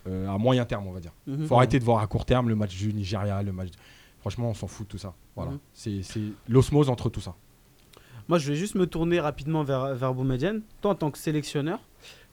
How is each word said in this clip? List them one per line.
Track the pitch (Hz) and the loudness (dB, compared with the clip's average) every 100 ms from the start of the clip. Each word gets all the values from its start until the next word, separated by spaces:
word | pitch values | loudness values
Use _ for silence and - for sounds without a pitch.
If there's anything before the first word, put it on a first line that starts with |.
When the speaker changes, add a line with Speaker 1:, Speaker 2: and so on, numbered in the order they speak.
| 95 | -8
Speaker 1:
euh, | 92 95 | -4 -2
à | 98 | 2
moyen | 120 127 | 4 4
terme, | 120 113 98 | 2 -4 -6
on | |
va | 90 | -10
dire. | 82 - - | -12 -14 -8
Speaker 2:
Mhm. | 135 156 | -6 4
Speaker 1:
Faut | 120 | 6
arrêter | 127 135 | 6 4
de | |
voir | 117 113 | 4 2
à | 104 | 2
court | 113 | -2
terme | - 127 120 | 2 2 4
le | |
match | 107 104 92 | 2 0 -2
du | 104 | -4
Nigeria, | 104 95 104 101 98 | -2 -4 -2 -2 -2
le | 101 | -2
match. | 92 92 - - - - _ | -4 -8 -10 -20 -20 -20 _
Franchement, | 107 107 120 | -8 -4 -4
on | |
s'en | 104 95 | -4 -8
fout | - 104 | -10 -12
de | |
tout | 98 | -10
ça. | 95 85 - | -12 -14 -16
Voilà. | - 85 | -10 -8
Speaker 2:
Mhm. | 143 - | -8 -12
Speaker 1:
C'est, | - 113 98 | -12 -6 -6
c'est | 92 110 107 104 - | -6 -6 -6 -6 4
l'osmose | 120 123 143 143 | 6 6 6 4
entre | 120 120 | 2 -2
tout | - | -4
ça. | - - - - _ _ _ - - - - | -8 -12 -18 -20 _ _ _ -20 -20 -14 0
Speaker 2:
Moi, | 170 | 0
je | 139 | 2
vais | 147 | -2
juste | 202 202 | -2 0
me | 180 | 0
tourner | 160 170 175 | 0 2 2
rapidement | 147 - 139 160 | 0 -2 -2 0
vers, | 139 135 135 | 0 0 -2
vers | 127 131 | -2 -2
Boumedienne. | 127 135 127 165 220 214 - | 0 0 0 0 -2 -6 -4
Toi, | 202 | -2
en | |
tant | 185 156 | 0 -2
que | - | -2
sélectionneur, | - 151 143 151 147 233 - _ - - - | -2 -2 -2 -2 -2 -4 -10 _ -20 -20 -10